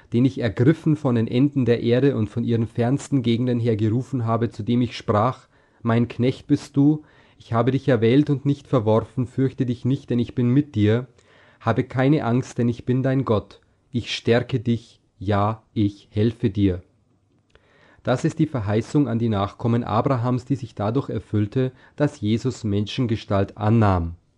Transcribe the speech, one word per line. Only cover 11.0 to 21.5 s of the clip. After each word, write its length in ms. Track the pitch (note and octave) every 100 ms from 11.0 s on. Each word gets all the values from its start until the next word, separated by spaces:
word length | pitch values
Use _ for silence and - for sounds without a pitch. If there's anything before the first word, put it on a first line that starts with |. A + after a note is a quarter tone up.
| C3 _ _ _ _ _ -
"Habe 180 | A2+
keine 420 | B2 B2 C3+ D#3 A#2
Angst, 340 | B2 B2+ -
denn 100 | A#2+
ich 160 | A#2+ -
bin 160 | B2+
dein 240 | C3 C3+ A#2+
Gott. 340 | G#2 - - _ _ _
Ich 240 | A#2+ -
stärke 460 | - - A#2 B2 B2+
dich, 420 | A#2 A#2 - _ _ -
ja, 460 | F#2+ G2+ G#2 A2 _
ich 360 | - G2+ - _
helfe 400 | A2 A#2 A#2+ A#2+
dir." 320 | G2+ G2 F2 - _ _ _ _ _ _ _ _ _ _ _
Das 200 | - B2+
ist 140 | E3 -
die 80 | D#3
Verheißung 640 | B2+ G2+ A2 A#2+ D3+ C3
an 100 | A2+
die 120 | A#2
Nachkommen 540 | G2+ G2 - A#2+ A#2+
Abrahams, 640 | A#2+ G#2 C#3 C3 B2 B2 -
die 120 | C#3
sich 180 | A#2 -
dadurch 340 | G2+ B2+ C#3
erfüllte, 640 | A2+ - G#2+ G#2